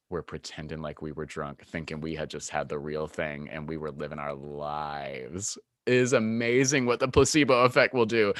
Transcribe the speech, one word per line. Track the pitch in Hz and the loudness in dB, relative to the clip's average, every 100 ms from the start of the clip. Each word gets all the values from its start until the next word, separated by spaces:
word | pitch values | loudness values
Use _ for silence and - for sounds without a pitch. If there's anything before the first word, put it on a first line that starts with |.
| - | -8
were | 87 | -8
pretending | - 78 - - 78 78 | -8 -12 -12 -12 -10 -8
like | 76 76 | -8 -8
we | 78 | -8
were | 73 76 | -8 -8
drunk, | 80 73 69 - | -8 -8 -10 -10
thinking | 85 78 80 | -8 -8 -8
we | 80 | -6
had | 78 73 | -6 -6
just | 73 - | -8 -6
had | 73 73 | -6 -4
the | 76 | -6
real | 76 76 78 | -6 -6 -6
thing | - 78 73 73 | -6 -6 -6 -10
and | 78 76 | -10 -8
we | 80 | -6
were | 76 | -8
living | 71 73 73 | -8 -8 -8
our | 73 | -8
lives. | 69 73 73 73 76 76 73 69 67 64 90 110 - - _ - | -8 -10 -8 -6 -6 -6 -8 -8 -10 -10 -8 -8 -10 -16 _ 2
It | |
is | 127 123 | 4 4
amazing | 127 110 113 117 127 135 139 123 | 4 2 0 2 2 4 2 2
what | 120 | 2
the | 131 | 4
placebo | 143 135 156 131 123 | 4 6 6 6 6
effect | 127 139 123 | 6 6 4
will | 123 110 | 4 4
do. | 113 101 | 4 4